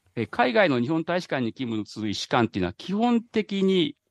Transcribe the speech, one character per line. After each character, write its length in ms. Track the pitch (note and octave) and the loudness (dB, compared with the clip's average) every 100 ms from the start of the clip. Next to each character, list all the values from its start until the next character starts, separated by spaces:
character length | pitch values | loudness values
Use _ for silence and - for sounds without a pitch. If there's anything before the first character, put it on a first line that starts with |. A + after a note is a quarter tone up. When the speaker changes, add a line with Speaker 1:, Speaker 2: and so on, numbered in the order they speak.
| _ - | _ -6
Speaker 1:
え。 80 | |
Speaker 2:
え、 40 | A2 | -6
海 240 | - B3 | 0 2
外 160 | A3+ F#3 | 4 4
の 140 | B2+ | 4
日 80 | B2 | 0
本 160 | E3 D#3+ | -2 0
大 160 | F3 | -4
使 80 | - | -2
館 120 | C#3+ | -4
に 120 | A#2 | -4
勤 160 | - B2 | -4 -6
務 160 | A2 G2+ | -4 -6
す 160 | - | -6
る 80 | G#2+ | -4
医 60 | F#2+ | -4
師 120 | - | 0
官 200 | C3+ A2+ | 2 2
っ 0 | |
て 100 | G#2 | 0
い 20 | |
う 20 | |
の 40 | F2+ | -4
は 60 | |
基 180 | - - | -4 -6
本 300 | G3+ A#3+ A#3 | -2 0 0
的 420 | A3+ A3 G#3 G3 | -2 -4 -2 0
に、 320 | F#3+ F#3+ D3+ - _ | 2 2 0 -4 _